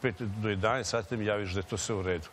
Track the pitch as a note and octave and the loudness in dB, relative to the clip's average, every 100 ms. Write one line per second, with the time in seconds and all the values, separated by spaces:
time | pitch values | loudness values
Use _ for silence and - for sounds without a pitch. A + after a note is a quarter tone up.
0 | B2+ G2 A2+ G#2+ G#2+ G2+ G#2+ B2+ G#2+ A#2 | -2 0 -4 -2 0 2 4 2 2 -2
1 | G#2+ A#2 G#2 G#2 G2 F#2+ F#2+ G#2+ - G#2 | 0 0 2 0 0 -2 -2 -4 -2 0
2 | F#2 F2 D#2+ | 0 0 -2